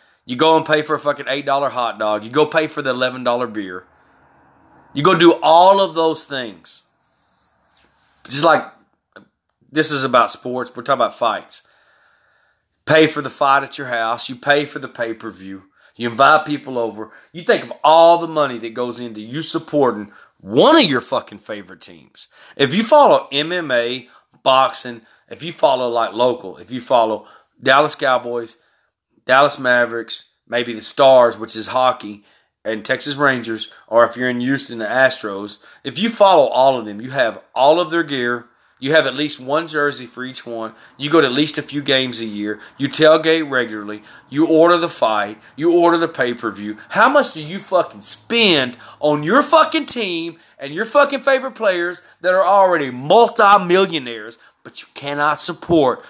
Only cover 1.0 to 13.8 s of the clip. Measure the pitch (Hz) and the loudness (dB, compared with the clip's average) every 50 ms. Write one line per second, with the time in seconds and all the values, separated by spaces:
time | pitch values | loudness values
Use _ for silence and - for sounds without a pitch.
1 | - 147 139 139 127 123 135 143 139 143 139 139 143 131 117 123 120 113 104 104 | -2 -4 -4 -4 -4 -6 -6 -4 -2 -2 -2 -2 -2 -2 -4 -4 -4 -4 -4 -4
2 | 110 107 107 107 104 113 123 147 151 151 - 165 156 151 - 151 143 131 127 123 | -4 -2 -2 -4 -4 -2 2 2 2 2 2 -2 -2 -2 -4 -6 -4 -4 -2 -2
3 | 127 127 123 127 123 123 120 123 123 117 104 107 98 92 92 90 - _ _ _ | -2 -4 -4 -4 -4 -2 -2 -2 -4 -6 -8 -10 -10 -10 -12 -14 -16 _ _ _
4 | _ _ _ _ _ _ _ _ _ _ _ _ _ _ _ _ _ _ - 139 | _ _ _ _ _ _ _ _ _ _ _ _ _ _ _ _ _ _ -6 0
5 | 143 180 185 160 175 170 165 - - 151 160 170 180 190 196 196 196 175 151 165 | 2 2 4 4 6 4 4 4 4 4 6 6 6 6 6 4 2 -2 -2 -2
6 | 165 160 156 151 - - 143 131 123 110 95 82 82 - - - _ _ _ _ | -2 0 -2 -4 -8 -10 -8 -8 -8 -10 -12 -18 -20 -20 -20 -20 _ _ _ _
7 | _ _ _ _ _ _ _ _ _ _ _ _ _ _ _ _ _ _ _ _ | _ _ _ _ _ _ _ _ _ _ _ _ _ _ _ _ _ _ _ _
8 | _ _ _ _ - - - 147 151 165 156 135 - - - _ _ _ _ _ | _ _ _ _ -10 -4 -2 2 2 4 2 2 -2 -6 -18 _ _ _ _ _
9 | _ _ - - _ _ _ _ _ _ _ _ _ _ 131 151 151 151 151 139 | _ _ -20 -20 _ _ _ _ _ _ _ _ _ _ -4 -2 -2 -2 -2 -4
10 | 135 127 120 123 113 104 - - - 131 123 127 123 - - 123 117 - 139 123 | -2 0 2 2 2 2 -2 -8 -10 -8 -8 -8 -8 -10 -12 -10 -6 -4 -2 0
11 | 117 101 - - 123 113 104 92 - - - - - _ _ _ _ _ _ _ | -2 -2 -2 -2 -4 -4 -4 -4 -10 -14 -18 -18 -18 _ _ _ _ _ _ _
12 | _ _ _ _ _ _ _ _ _ _ _ _ _ _ _ _ - - 151 160 | _ _ _ _ _ _ _ _ _ _ _ _ _ _ _ _ -2 2 4 4
13 | 160 151 - 147 139 127 - - 147 139 135 139 139 135 - - | 4 4 2 -2 -8 -8 -6 -2 0 2 2 2 0 -4 -10 -12